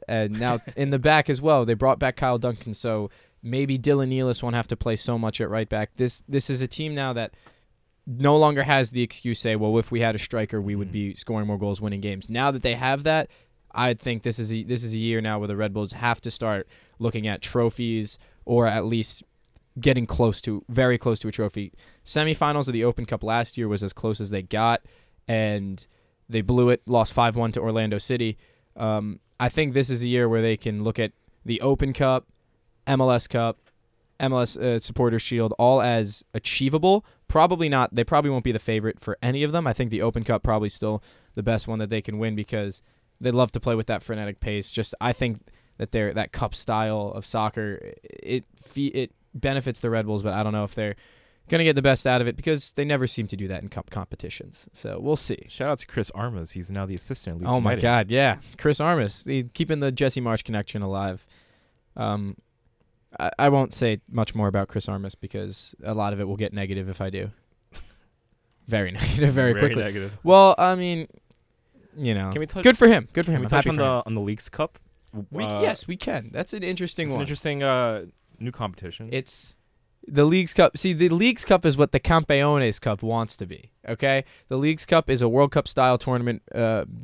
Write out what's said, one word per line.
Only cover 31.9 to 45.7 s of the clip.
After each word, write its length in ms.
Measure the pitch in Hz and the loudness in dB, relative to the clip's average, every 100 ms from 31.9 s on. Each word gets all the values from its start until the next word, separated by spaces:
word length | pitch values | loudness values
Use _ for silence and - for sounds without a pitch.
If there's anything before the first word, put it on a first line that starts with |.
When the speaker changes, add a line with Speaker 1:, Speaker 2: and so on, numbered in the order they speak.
Speaker 1:
Cup, 360 | 131 135 131 - _ _ _ _ _ - | 0 2 0 -4 _ _ _ _ _ -2
M 160 | 135 | 2
L 80 | 127 | 4
S 140 | 120 - | 2 0
Cup, 320 | 120 117 - _ _ _ _ _ - | -2 -2 -4 _ _ _ _ _ -4
M 120 | 135 | 0
L 100 | 127 | 0
S, 140 | 120 - | 0 0
uh, 220 | 123 117 | 0 0
Supporters' 460 | - - 120 113 | -2 0 2 2
Shield, 300 | - 120 113 - | -2 -2 0 2
all 240 | 120 135 | 4 4
as 420 | 120 117 104 - - - | 4 2 0 -6 -8 -8
achievable. 680 | - - 135 156 180 202 - _ - | -4 -2 2 4 6 4 2 _ 0
Probably 400 | 156 175 175 156 | 4 4 4 2
not. 280 | 135 123 117 | 2 2 0
They 80 | |
probably 260 | 117 147 147 | 2 2 2
won't 140 | 127 | 0
be 80 | 123 | 0
the 80 | 110 | -2
favorite 400 | - 110 110 - | -2 -2 -2 -6
for 180 | - - | -8 -4
any 200 | 120 135 | -2 0
of 80 | 147 | 0
them. 140 | 170 147 | 0 -2
I 80 | |
think 160 | 117 120 | -2 -2
the 140 | 107 | 0
Open 200 | 113 117 | -2 -2
Cup 200 | 110 107 | -2 0
probably 260 | 123 110 104 | 2 0 0
still 320 | - 107 107 - _ _ | -4 -4 -4 -8 _ _
the 80 | - | -6
best 240 | 104 113 - | -2 -2 -2
one 120 | 110 | -6
that 100 | 104 | -4
they 120 | 107 | -4
can 180 | 104 104 | -6 -6
win 160 | 113 107 | -4 -4
because 480 | 104 107 101 - _ _ _ - | -6 -6 -6 -10 _ _ _ -6
they 120 | 123 | 0
love 200 | 123 120 | 2 2
to 60 | 117 | 0
play 140 | 123 | -2
with 140 | 113 107 | -2 -2
that 160 | 101 | -6
frenetic 360 | - 107 104 98 | -6 -8 -8 -6
pace. 320 | 110 104 - | -6 -4 -6
Just, 220 | - 107 - | -6 -6 -2
I 100 | 120 | -2
think 280 | - 123 104 _ - _ | 0 -2 -4 _ -20 _